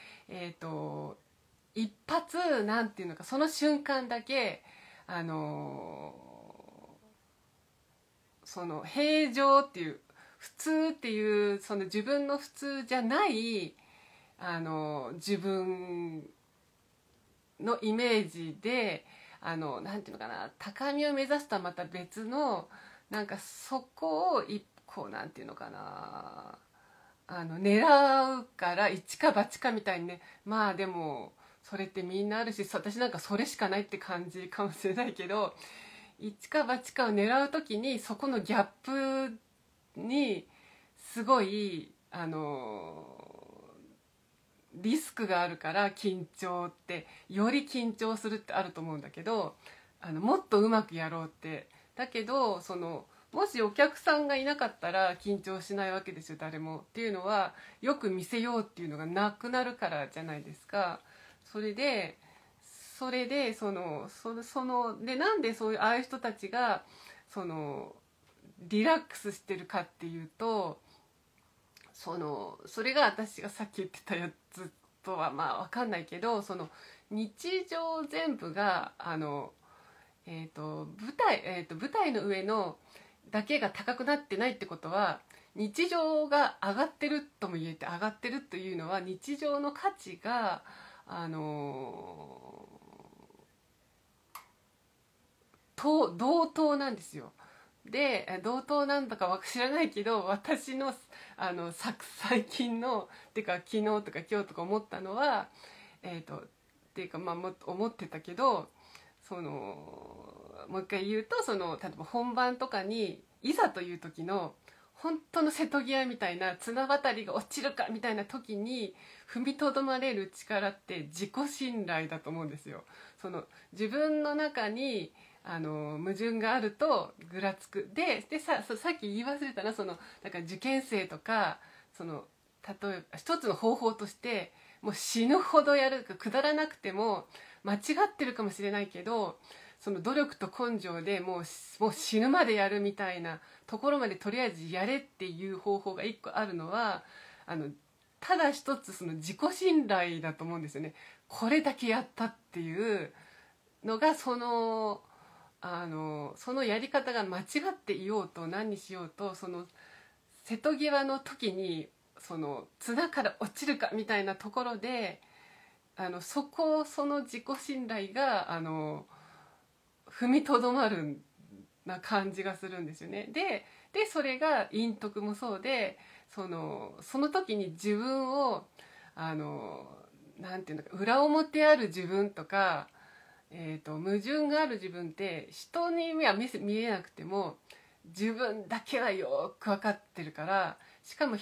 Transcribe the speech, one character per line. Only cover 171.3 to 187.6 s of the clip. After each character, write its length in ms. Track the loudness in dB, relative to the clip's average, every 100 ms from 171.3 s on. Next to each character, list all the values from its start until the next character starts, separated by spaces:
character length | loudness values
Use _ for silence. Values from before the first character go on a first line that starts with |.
| _ -20 -20 -20 _ -10
な 140 | -8
感 320 | 0 2 2
じ 120 | -2
が 120 | -4 -4
す 120 | -8
る 120 | -8
ん 60 | -8
で 80 |
す 100 | -8
よ 60 | -10
ね。 200 | -8 -6
で、 340 | -2 0 -2 -6 -20 -6
で、 120 | -2 0
そ 160 | 0
れ 180 | 0 2
が 280 | 4 4 2
陰 220 | 0 0
徳 280 | -2 -6 -4
も 140 | -4 -4
そ 220 | -4 -4
う 40 |
で、 360 | -2 0 0 -4 -18 -20 -16
そ 180 | -10 -8
の、 480 | -6 -6 -6 -10 -14
そ 160 | -6 0
の 100 | 2
時 260 | 2 0 0
に 160 | -2
自 240 | -2 0 0
分 340 | 2 0 0
を、 360 | 2 2 0 -4 -20 -20 -20 -18 -8
あ 180 | -4
の、 540 | -4 -4 -6 -8 -10 -14 -18 -20 -20 -20 -14
な 180 | -10 -8
ん 60 |
て 100 | -8
い 20 | -8
う 20 |
の 60 |
か、 60 | -8
裏 300 | -2 4 6
表 420 | 8 6 4 6 8
あ 100 | 8
る 120 | 6
自 160 | -2
分 260 | -2 0 0
と 160 | -2 -2
か、 420 | 2 4 2 -4 -14 -20 -20 -20 -20 _
え 280 | -10 -8 -8
ー 40 | -6
と、 120 | -6
矛 200 | 0 0
盾 300 | 0 0 2
が 140 | 4
あ 40 | 2
る 100 | 0
自 140 | -6
分 200 | -6 -8
っ 20 |
て、 360 | -4 -4 -4 -8
人 380 | -14 -6 -2 0
に 240 | 2 0 4 4
は 80 |
見 140 | 4 0
せ-、 120 | -4
見 180 | -2 0
え 120 | 0
な 100 | -2
く 100 | -4
て 120 | -12
も、 340 | -4 -2 -2 -6